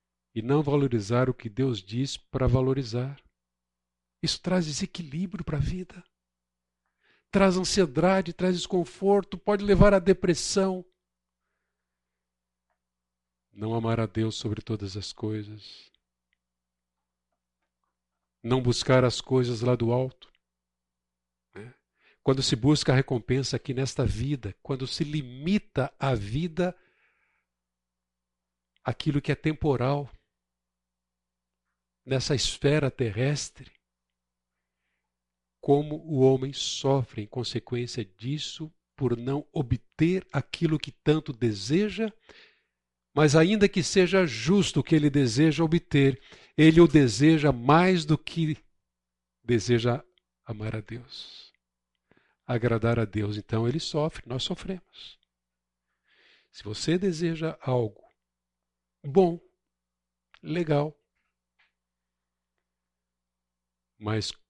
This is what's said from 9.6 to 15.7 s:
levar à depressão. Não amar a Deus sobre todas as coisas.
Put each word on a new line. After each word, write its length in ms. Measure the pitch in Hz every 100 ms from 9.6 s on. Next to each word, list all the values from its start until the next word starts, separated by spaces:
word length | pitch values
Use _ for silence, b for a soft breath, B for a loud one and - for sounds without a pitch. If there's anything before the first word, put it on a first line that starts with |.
levar 300 | 202 190 202
à 40 | 196
depressão. 880 | 180 185 185 160 - 202 190 185 180 _ _ _ _ _ _ _ _ _ _ _ _ _ _ _ _ _ _ _ _ _ _ _ _ _ _
Não 240 | 104 110
amar 240 | 117 113 113
a 80 | 113
Deus 300 | 110 110 -
sobre 240 | 110 104
todas 360 | - 107 101 101
as 160 | -
coisas. 800 | - 107 107 104 107 -